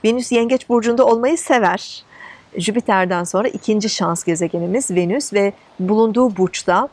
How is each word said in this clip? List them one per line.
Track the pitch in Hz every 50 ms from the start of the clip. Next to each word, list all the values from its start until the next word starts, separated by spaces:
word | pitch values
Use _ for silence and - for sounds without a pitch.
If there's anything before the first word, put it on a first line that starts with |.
| -
Venüs | 220 233 254 240 -
Yengeç | 247 233 233 233 262 254 - _
Burcu'nda | 240 240 220 233 233 240 254
olmayı | - 226 226 240 262 330 320
sever. | - - 285 247 208 175 180 - - - - - - _ - - - - - - _ _ -
Jüpiter'den | - 170 214 214 240 - - 202 190 185 180 185 175 175
sonra | 175 - 185 214 -
ikinci | - - - - 214 214 202 220
şans | - - 196 165 170 165 -
gezegenimiz | - 165 160 175 165 - 170 170 175 190 254 269 -
Venüs | 185 180 180 170 190 190 190 -
ve | 202 208 202 202 196 - _ _ _ -
bulunduğu | 185 185 214 214 226 226 208 240 254 247 202
burçta | 190 185 175 - - - - 175 196 233 233